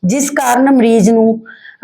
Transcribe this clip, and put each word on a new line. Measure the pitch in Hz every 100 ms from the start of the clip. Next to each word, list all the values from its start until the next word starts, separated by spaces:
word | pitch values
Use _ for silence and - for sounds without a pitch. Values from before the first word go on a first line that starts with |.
ਜਿਸ | 185 277 277
ਕਾਰਨ | 277 247 247 269 262
ਮਰੀਜ਼ | 226 226 202
ਨੂੰ, | 226 226 226 - - - -